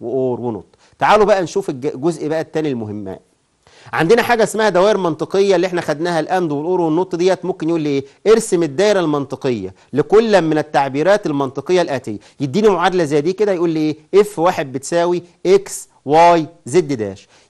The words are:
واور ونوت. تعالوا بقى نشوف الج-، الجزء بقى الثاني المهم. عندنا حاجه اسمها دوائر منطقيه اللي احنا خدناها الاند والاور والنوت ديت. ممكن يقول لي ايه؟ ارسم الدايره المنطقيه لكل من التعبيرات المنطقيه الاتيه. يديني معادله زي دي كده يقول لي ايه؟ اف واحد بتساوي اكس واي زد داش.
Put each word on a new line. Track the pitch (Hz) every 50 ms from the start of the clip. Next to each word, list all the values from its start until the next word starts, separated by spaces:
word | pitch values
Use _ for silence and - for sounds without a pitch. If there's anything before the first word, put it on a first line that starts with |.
واور | 110 120 123 131 131 127 123 110
ونوت. | 120 120 110 95 - _ _ _ _ _ _ -
تعالوا | 135 151 202 214 208
بقى | 196 208 190
نشوف | 175 156 - 202 - -
الج-، | 151 127 127 151 -
الجزء | 131 135 175 160 - 151 147
بقى | 160 160
الثاني | 151 156 - 156 156 147
المهم. | 131 117 110 107 101 104 101 95 92 - _ _ _ _ _ _ _ _ _ _ _ - - - -
عندنا | 127 160 165 233 240
حاجه | 208 - 240 220 214
اسمها | - - 214 220 208
دوائر | 175 175 190 214 214 196
منطقيه | 180 170 151 143 160 - - 196 202 196 190
اللي | 170 180 185
احنا | 175 175
خدناها | 156 - 151 143 165 175 175 160
الاند | 151 - 180 185 180 156
والاور | 147 139 151 175 185 180
والنوت | 170 160 156 170 185 185 185
ديت. | 165 175 190 180 180 -
ممكن | 180 185 - 160 160
يقول | 170 165
لي | 147 147
ايه؟ | 143 139 139 - _ _ - 196
ارسم | 220 226 214 - 190 170 170
الدايره | 151 135 156 196 214 202 190
المنطقيه | 170 156 147 143 139 - 135 - - 135 123 107 92 92 - _ _ - -
لكل | 135 147 - 190 220 233 220 202 185
من | 165 160 156 151
التعبيرات | 147 - - 147 139 139 131 143 156 185 202 208 -
المنطقيه | 165 147 143 139 131 - 143 131 - 185 180
الاتيه. | 170 - 139 123 - 113 107 101 - - _ -
يديني | 143 135 127 202 214 214
معادله | 190 165 175 190 180 180 165
زي | 135 151 147
دي | 143 175 190
كده | 190 214 202
يقول | 190 160 175 170
لي | 160 156
ايه؟ | 156 156 147 - - - - 196
اف | 208 202 - 160
واحد | 160 180 180 175 156 135
بتساوي | 127 135 - - 170 170 175 175 175 170 175 - _ _ -
اكس | 175 196 196 190 - - - - _ _ _ -
واي | 131 147 160 170 170 175 165 156 - - _ -
زد | 120 127 185 165 143 143
داش. | 113 107 98 95 - - _ _ _ _ -